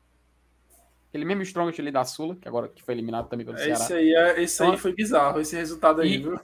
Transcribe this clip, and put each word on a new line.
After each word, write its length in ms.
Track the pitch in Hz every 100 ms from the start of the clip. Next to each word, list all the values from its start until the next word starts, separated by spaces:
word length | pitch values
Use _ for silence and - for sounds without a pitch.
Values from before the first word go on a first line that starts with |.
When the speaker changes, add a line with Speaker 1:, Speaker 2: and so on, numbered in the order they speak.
| _ _ _ _ _ _ _ _ _ _ _
Speaker 1:
aquele 180 | 151 165
mesmo 160 | 196
Strongest 380 | 185 175 170 160
ali 120 | 143
da 120 | 135
Sula, 320 | 127 - 160 180
que 120 | 117
agora 200 | 117 113
que 160 | -
foi 100 | -
eliminado 340 | 120 113 113 117
também 140 | 120
pelo 140 | 113 113
Speaker 2:
É, 60 |
Speaker 1:
Ceará. 200 | 147 151
Speaker 2:
esse 100 | -
aí, 200 | 170 160
é, 280 | 165 175 170
esse 180 | 170 -
aí 60 | 175
Speaker 1:
Então, 120 | 196
Speaker 2:
foi 140 | 190
bizarro, 460 | 185 214 160 143 143
esse 160 | 156 170
resultado 460 | 160 165 160 156
aí, 120 | 160
Speaker 1:
e, 40 | 135
Speaker 2:
viu? 200 | 151 180